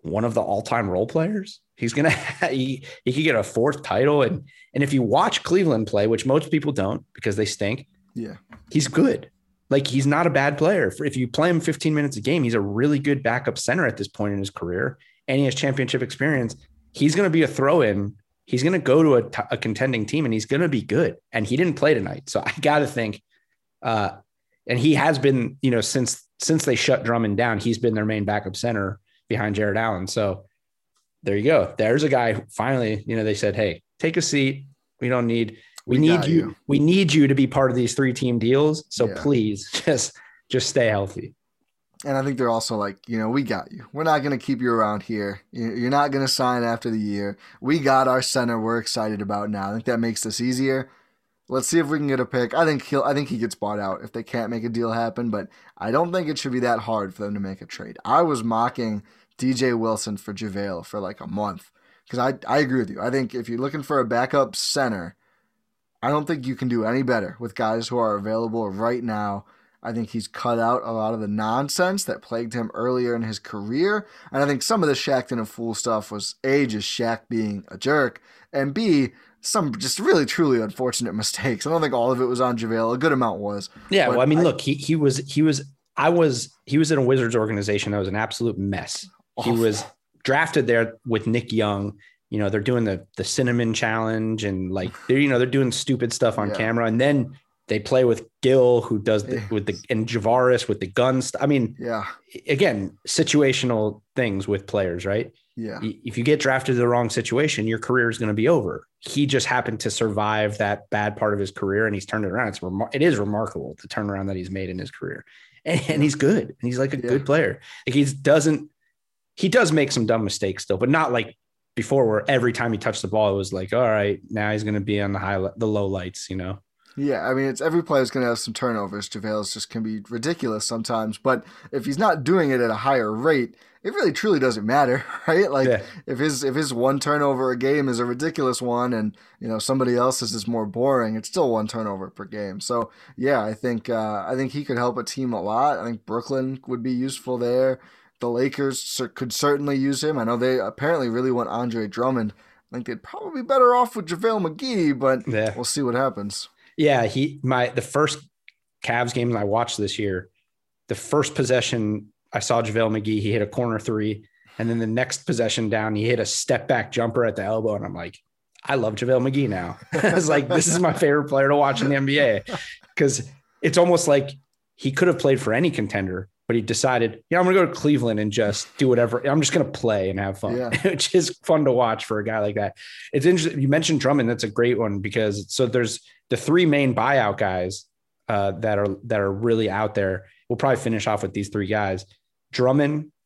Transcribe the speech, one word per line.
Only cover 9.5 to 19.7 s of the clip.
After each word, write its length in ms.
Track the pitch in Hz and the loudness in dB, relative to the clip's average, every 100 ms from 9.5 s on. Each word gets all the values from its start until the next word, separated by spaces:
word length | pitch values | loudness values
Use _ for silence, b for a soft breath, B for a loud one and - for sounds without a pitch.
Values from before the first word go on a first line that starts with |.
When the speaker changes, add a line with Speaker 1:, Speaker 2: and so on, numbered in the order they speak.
| _ _ | _ _
Speaker 1:
Like, 160 | 139 139 | 0 2
he's 200 | 127 135 | 0 2
not 200 | 147 170 | 2 2
a 40 | |
bad 280 | 139 139 143 | 2 2 2
player. 280 | 156 202 107 | 2 4 0
If, 120 | - | -2
if 160 | 151 131 | -4 -2
you 100 | 123 | -4
play 220 | 127 165 | 2 2
him 100 | 170 | 2
fifteen 340 | 160 151 160 | 0 -2 0
minutes 240 | 151 147 107 | 0 0 -2
a 20 | |
game, 220 | 104 170 | 0 0
he's 100 | 127 | 2
a 80 | 113 | 0
really 380 | 101 101 143 147 | 0 0 2 2
good 240 | 139 139 | 0 0
backup 340 | 117 123 127 - | 0 0 -2 -4
center 300 | - 135 139 | -2 2 0
at 100 | - | -2
this 100 | 98 | -8
point 260 | - 104 | -4 -2
in 40 | 101 | -2
his 100 | 98 | -6
career, 480 | - 87 87 - 139 b b - | -8 -6 -2 -4 -6 b b -2
and 120 | 135 | 0
he 80 | 139 | 0
has 80 | |
championship 480 | 135 - 139 127 127 | 0 -2 -2 -2 -2
experience. 520 | 127 - 143 143 117 - b _ _ | -4 -2 -2 0 -2 -8 b _ _
He's 220 | - 143 165 | 0 2 4
gonna 140 | 196 | 2
be 120 | 165 | 4
a 60 | 139 | 2
throw-in. 680 | - 135 170 117 101 101 104 _ _ | 2 2 4 4 2 -2 -8 _ _
He's 180 | _ 127 | _ 0
gonna 160 | 143 185 | 2 0
go 240 | 131 143 | 4 6
to 120 | 160 | 6
a, 80 | 123 - | 4 2
t-, 120 | - - | -6 -4
a 60 | 123 | -4
contending 480 | 123 | -4